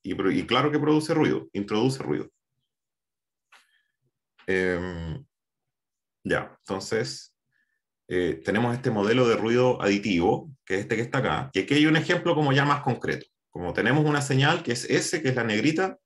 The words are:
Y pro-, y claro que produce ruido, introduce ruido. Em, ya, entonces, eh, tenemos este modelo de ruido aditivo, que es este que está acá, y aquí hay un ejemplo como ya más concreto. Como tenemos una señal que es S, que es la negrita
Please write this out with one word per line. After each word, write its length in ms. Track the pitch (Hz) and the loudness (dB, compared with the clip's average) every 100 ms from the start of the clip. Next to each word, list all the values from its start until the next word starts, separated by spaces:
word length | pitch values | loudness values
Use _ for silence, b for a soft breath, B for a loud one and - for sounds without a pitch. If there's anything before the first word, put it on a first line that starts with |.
Y 120 | 92 90 | -8 -2
pro-, 160 | 95 | 0
y 140 | 92 - | 0 2
claro 260 | 123 147 | 0 2
que 80 | 147 | 0
produce 340 | 151 151 151 | 2 2 2
ruido, 340 | 165 147 - - | 2 2 0 -4
introduce 480 | 98 101 107 127 135 | -8 -2 2 2 0
ruido. 280 | - 73 - _ _ _ _ _ _ _ _ _ _ _ _ _ b b b _ _ _ _ _ - | -4 -4 -6 _ _ _ _ _ _ _ _ _ _ _ _ _ b b b _ _ _ _ _ -2
Em, 800 | 95 92 87 90 85 82 76 - _ _ _ _ _ _ _ _ _ | 0 0 -2 -4 -8 -8 -10 -12 _ _ _ _ _ _ _ _ _
ya, 340 | 98 80 - - | -2 -2 -4 -16
entonces, 760 | - 98 - 110 131 - - _ _ _ _ _ _ _ - | -8 -8 -4 -4 -4 -8 -18 _ _ _ _ _ _ _ -6
eh, 340 | 90 87 - - | -2 -2 -2 -2
tenemos 280 | 101 120 | 0 0
este 160 | 120 131 | -2 -2
modelo 380 | 107 101 123 120 | 0 2 4 4
de 80 | 107 | 2
ruido 460 | 110 120 127 120 | 2 2 2 2
aditivo, 680 | 101 101 107 87 90 123 - - | 0 0 0 2 2 0 -4 -20
que 120 | - 95 | -6 -4
es 40 | |
este 140 | - 110 | -2 -4
que 60 | |
está 160 | 131 139 | -2 -2
acá, 320 | 104 76 67 | -2 -2 -2
y 60 | 95 | -4
aquí 140 | 92 | 0
hay 120 | 143 156 | 2 4
un 120 | 160 | 2
ejemplo 360 | - 175 175 | 2 0 0
como 200 | 160 147 | 2 2
ya 100 | 135 | 2
más 180 | 143 135 | 2 0
concreto. 440 | 131 117 - 67 - _ _ | 0 -4 -4 -6 -10 _ _
Como 240 | 82 87 | -8 -4
tenemos 320 | 87 104 135 151 | 0 2 2 2
una 160 | 147 | 0
señal 420 | 135 135 143 170 | 0 2 4 2
que 80 | 123 | -2
es 180 | 120 - | -6 0
S, 320 | 156 - 170 | -2 0 -2
que 80 | 135 | -2
es 60 | 127 | -2
la 80 | |
negrita 540 | 113 107 135 165 190 - | 0 0 0 0 -4 -6